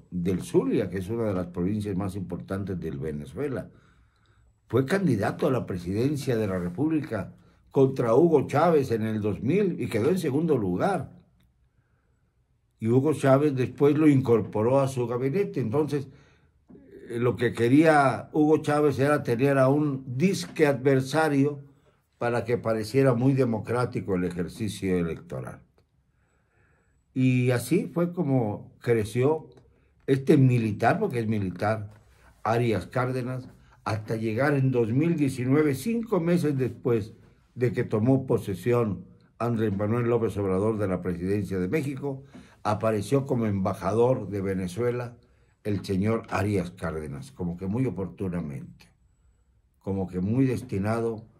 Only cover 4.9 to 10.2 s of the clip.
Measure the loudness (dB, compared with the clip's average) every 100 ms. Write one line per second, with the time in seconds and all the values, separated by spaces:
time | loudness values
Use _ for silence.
4.9 | 2 2 2 0 0 0 0 -2 -6 -4
5.9 | -2 -2 -2 -2 -2 -2 -2 -4 -2 -2
6.9 | -2 -4 -6 -8 -14 _ _ _ 2 2
7.9 | 2 2 6 6 4 2 2 4 4 2
8.9 | -2 -2 -2 -2 -2 0 0 0 -2 -4
9.9 | 0 0 0